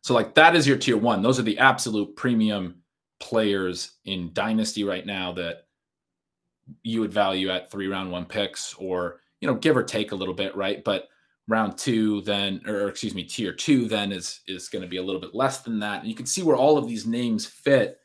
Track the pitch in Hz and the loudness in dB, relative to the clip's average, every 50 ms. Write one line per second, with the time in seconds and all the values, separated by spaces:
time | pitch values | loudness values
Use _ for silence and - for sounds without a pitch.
0 | - - 131 117 110 - - 156 156 165 170 170 143 139 135 - - - 117 107 | 0 2 2 2 2 4 6 8 10 10 8 8 6 4 4 4 2 2 2 2
1 | 107 117 110 98 98 120 131 127 110 110 98 - 127 135 127 123 - 120 107 107 | 2 2 2 2 4 2 2 2 2 0 2 6 6 6 6 4 -2 -2 -2 -2
2 | 101 - - - - 127 120 113 107 107 104 101 92 87 87 _ _ _ _ _ | -4 -4 -8 -4 -2 0 2 2 2 2 0 -2 -4 -8 -10 _ _ _ _ _
3 | _ _ _ _ - - 117 113 110 104 101 98 95 90 90 87 - - _ _ | _ _ _ _ -10 -2 0 2 2 2 2 0 0 -2 -4 -6 -10 -12 _ _
4 | _ 95 98 92 87 82 85 101 101 110 110 110 107 110 - 107 101 98 92 92 | _ -8 -6 -6 -6 -4 -4 -2 -2 0 0 0 0 -2 -2 -4 -2 -2 -4 -4
5 | 90 98 101 95 92 90 87 90 87 85 82 - _ _ _ _ _ _ _ _ | -6 -8 -6 -6 -6 -6 -6 -6 -6 -8 -8 -10 _ _ _ _ _ _ _ _
6 | _ _ _ _ _ _ _ _ _ _ _ _ _ - - _ _ 113 113 113 | _ _ _ _ _ _ _ _ _ _ _ _ _ -20 -20 _ _ -4 -2 -2
7 | 110 98 92 104 101 95 95 95 95 92 92 90 - - - 101 98 95 98 92 | -2 0 0 0 2 2 0 0 0 -2 -2 -4 -4 -8 -10 -6 -6 -4 -4 -4
8 | 95 92 87 90 87 87 - 107 101 95 - - - - - - 95 92 92 90 | -6 -6 -8 -8 -8 -6 -4 -4 -4 -4 -6 -10 -12 -12 -12 -10 -6 -4 -2 -2
9 | 87 85 - - _ _ _ _ - 143 127 - - 156 151 127 - - - 110 | -2 -4 -8 -12 _ _ _ _ -2 -2 -2 2 2 2 2 2 -2 -2 -2 -4
10 | 107 - 104 95 95 95 90 87 98 95 - 98 98 98 104 - - 113 98 92 | -4 -4 -6 -6 -6 -6 -4 -4 -6 -6 -4 -4 -4 -4 -4 -2 -2 -2 -2 -2
11 | - _ _ _ _ _ _ _ _ - 113 113 110 101 - - - 135 117 110 | -4 _ _ _ _ _ _ _ _ 0 0 2 2 -2 -4 -4 -2 0 2 2
12 | 110 107 104 101 92 104 101 101 101 98 95 92 - 104 107 101 101 101 - - | 2 2 0 -2 -2 -2 -2 0 0 -2 -4 -6 -6 -6 -2 -2 -2 -2 -4 -6
13 | - 127 113 92 85 - - - 110 92 - - - - 143 131 120 107 110 107 | -8 -6 -6 -6 -8 -8 -6 -4 -4 -4 -4 -4 2 4 4 4 4 2 0 -2
14 | 101 98 98 92 87 - - - _ - 95 90 - - - 98 92 87 92 92 | 0 -2 -4 -6 -8 -10 -12 -12 _ -12 -12 -10 -10 -8 -8 -8 -8 -6 -6 -6
15 | 90 95 95 92 87 - - 110 131 135 131 - - 120 113 104 104 104 101 92 | -4 -4 -6 -6 -8 -8 -2 0 0 0 0 -4 -6 -6 -4 -4 -2 -4 -6 -6
16 | - 110 110 - 120 - - 190 185 160 139 123 131 151 151 143 117 117 117 107 | -6 -8 -8 -8 -6 -6 -4 0 2 2 4 6 6 6 6 4 2 -2 -6 -6
17 | 95 113 117 120 123 120 110 104 - - - - - 143 139 127 104 98 - _ | -4 -4 -2 -2 0 -2 -2 -2 -4 -8 -14 -4 2 4 4 4 4 2 -4 _